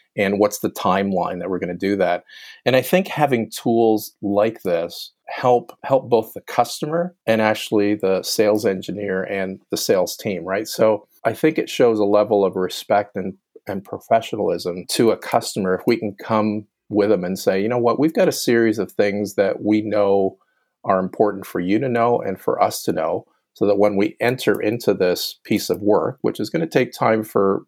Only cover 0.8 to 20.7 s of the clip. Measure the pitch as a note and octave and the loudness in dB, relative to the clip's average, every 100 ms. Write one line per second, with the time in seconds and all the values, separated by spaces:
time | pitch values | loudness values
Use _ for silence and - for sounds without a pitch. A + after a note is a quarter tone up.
0.8 | - F#2+ G2 F#2+ F2 F2+ F2 F2+ F2+ F2 | -2 0 0 -2 -4 -6 -6 -4 -6 -4
1.8 | G2 G2+ F2+ F2 - - - - - B2+ | -2 0 0 0 -6 -18 -20 -6 0 0
2.8 | B2 F3+ F#3 - D3 B2 A2 - - A#2 | 2 0 0 0 2 2 -2 -4 0 4
3.8 | A2+ A2 - - G2+ G2+ A2 A2+ F#2+ E2+ | 4 2 -2 -8 -2 2 2 0 -2 -2
4.8 | E2+ - - _ - - B2+ B2 A#2 - | -2 -8 -16 _ -14 -2 2 2 0 -12
5.8 | - C3+ A#2+ A#2+ G#2+ - - - A#2+ - | -2 0 2 0 0 -8 -4 -2 -2 -4
6.8 | D3+ D#3+ F3+ - - A2+ A2 G#2+ - A2 | -4 -4 -4 -6 0 2 2 0 0 0
7.8 | G2+ G#2 F#2+ F#2+ - - G#2+ G#2+ G#2+ F#2+ | 2 0 0 0 -2 0 2 2 0 -2
8.8 | F2+ F#2+ G2+ F#2 - G2 F#2+ F#2+ _ G#2 | -6 -8 -4 -4 -4 -4 -6 -8 _ -6
9.8 | - G2 F2 - A2+ F#2 E2+ G2 A2 - | 0 0 0 -4 -6 -6 -4 -4 -4 0
10.8 | A2 G#2 - _ - A2+ D#3 D#3 - - | 2 2 -4 _ -6 0 0 0 -4 2
11.8 | B2 A2 G2+ G#2 G#2 G#2 G2 F#2 F#2 - | 2 4 2 2 4 2 2 0 -4 -6
12.8 | - G#2 G#2 G2+ F#2+ F#2+ _ - - G2 | 0 0 0 -6 -8 -10 _ -18 -10 -10
13.8 | G2+ G2 - A2+ A2+ G#2+ F#2+ F2 F2+ F2+ | -8 -14 0 0 0 -4 -2 -2 -4 -8
14.8 | - - A2+ G2+ - A#2+ - - F#2 F#2 | -6 2 2 2 -2 -2 -2 -4 -2 0
15.8 | - A#2 G#2+ G2 - A2+ G#2+ G#2+ G#2+ _ | 0 0 -2 -8 -2 0 0 -2 -8 _
16.8 | _ G#2 G#2 G2+ F2+ F#2+ - F#2+ G#2 B2 | _ 0 2 2 0 -2 0 0 0 0
17.8 | A#2 A2+ D3+ E3 F3+ - - A#2 A2+ A2 | 0 2 0 2 0 0 2 4 4 2
18.8 | F#2 - G#2 G2+ G2+ - G2 - G#2 G#2+ | -4 0 0 0 -4 0 0 0 0 0
19.8 | G#2+ G#2 G2+ G2 F#2+ - _ _ _ | 0 0 2 2 0 -4 _ _ _